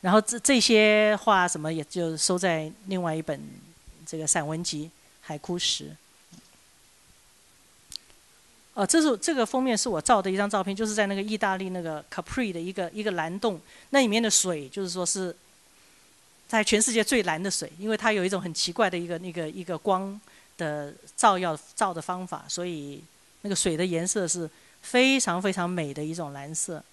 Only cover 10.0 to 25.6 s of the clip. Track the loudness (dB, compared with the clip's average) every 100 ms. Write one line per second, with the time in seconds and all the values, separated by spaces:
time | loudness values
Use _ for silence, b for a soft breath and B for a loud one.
10 | 4 4 4 0 0 0 -2 -4 -4 0
11 | 0 0 -4 -2 0 -2 -4 -6 -6 -8
12 | -10 -12 -8 -4 -4 -4 -6 -6 -6 -4
13 | -4 -2 -4 -2 -2 -4 -12 B B 2
14 | 4 2 4 2 2 -4 -6 -8 -6 -4
15 | -4 -2 -4 -8 _ _ _ b b b
16 | b _ _ _ _ 0 4 4 4 2
17 | 2 2 2 -2 -2 -4 -6 -8 -4 0
18 | 2 2 0 -2 -4 -4 -4 2 0 0
19 | -6 -6 -8 -8 -8 -8 -8 -6 0 0
20 | 0 -10 -18 b b _ -6 -4 -8 -14
21 | -20 2 4 4 0 -4 -8 -4 -2 -2
22 | -6 -6 -6 -10 -8 -6 -6 -6 -10 -14
23 | -18 _ _ _ -6 0 0 0 0 0
24 | 0 -2 -2 -2 -6 b b b -2 4
25 | 4 4 2 0 0 0